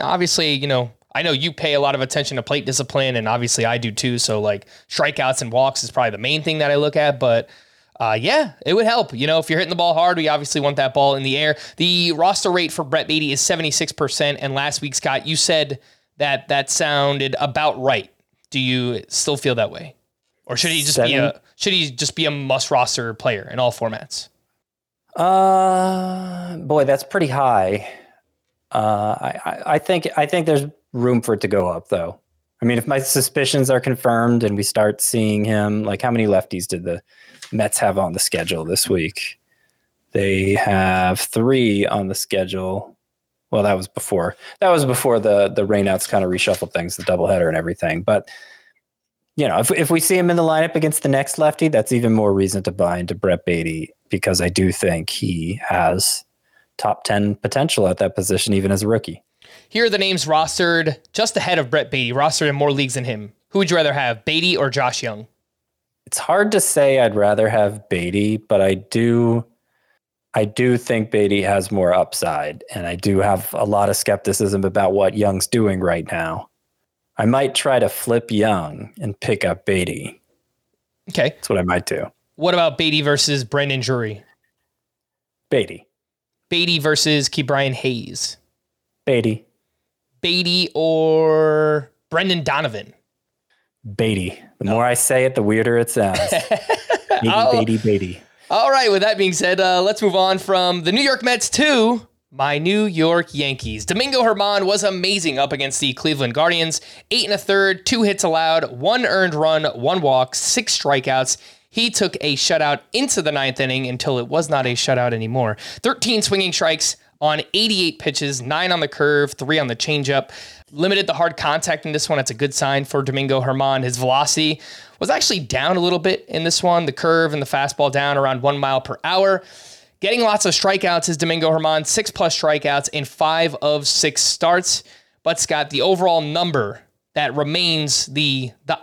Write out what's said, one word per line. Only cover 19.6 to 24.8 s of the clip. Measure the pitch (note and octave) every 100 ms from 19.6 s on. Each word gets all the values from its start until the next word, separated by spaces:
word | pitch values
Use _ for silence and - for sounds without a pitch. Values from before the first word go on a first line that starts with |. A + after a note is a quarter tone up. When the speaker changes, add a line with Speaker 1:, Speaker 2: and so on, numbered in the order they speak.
| G2+
Speaker 1:
way? | E2+ C3+ - _ _ _ _ -
Or | A#2+
should | E3+
he | D#3+
just | C#3+ C3
be | A#2+
Speaker 2:
Seven- | C3+
Speaker 1:
a, | A#2 - _ -
should | G#3
he | F#3 D3
just | B2 D3+ -
be | D#3
a |
must | C#3+ C3+ C3 -
roster | B2+ B2 - A2+
player | A2 C3 G2+ -
in | B2
all | B2
formats? | - A2+ A2 - - - _ _ _ _ _